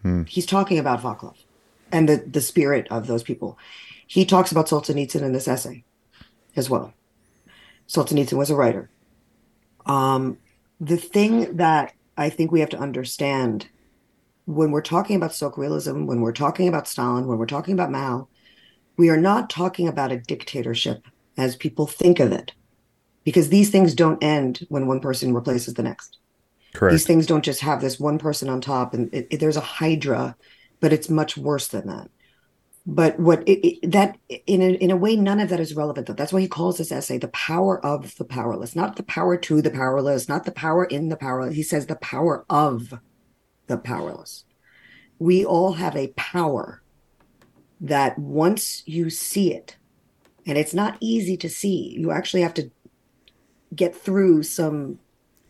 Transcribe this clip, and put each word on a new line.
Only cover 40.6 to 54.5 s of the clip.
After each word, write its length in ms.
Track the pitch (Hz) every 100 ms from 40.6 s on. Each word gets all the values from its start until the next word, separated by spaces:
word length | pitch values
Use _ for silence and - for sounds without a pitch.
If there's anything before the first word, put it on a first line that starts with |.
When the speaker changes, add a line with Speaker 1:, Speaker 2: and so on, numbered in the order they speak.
| 160 170 180
Speaker 2:
in 220 | 143 160
the 80 | 156
powerless. 380 | 135 131 131
He 80 | 147
says 240 | 151 151 135
the 100 | -
power 480 | - 123 165 143 -
of 440 | 147 147 117 120 120 _ _ _ _ _ _ -
the 100 | 123
powerless. 680 | 120 92 78 - - - _ _ _ _ _ - _ -
We 240 | 170 185
all 300 | 202 175 190
have 200 | 165 175
a 140 | 147 139 -
power 640 | - 180 160 120 - - _ _ _ _ _ _ _ _ _ -
that 380 | 151 143 135 -
once 640 | 143 147 170 208 - - -
you 240 | 160 165
see 440 | - - 202 180
it, 220 | - - - _ _ _ _ _ _
and 140 | 175 147
it's 160 | 151
not 220 | 175 214 208
easy 360 | 226 226 180 180
to 120 | 165
see, 460 | - 202 170 147 -
you 140 | 165
actually 320 | 151 - 185
have 120 | 170
to 160 | 165 131 _ - _ _ _ _ _ _ _ -
get 220 | 151 302
through 480 | - - 196 190 156
some 560 | 147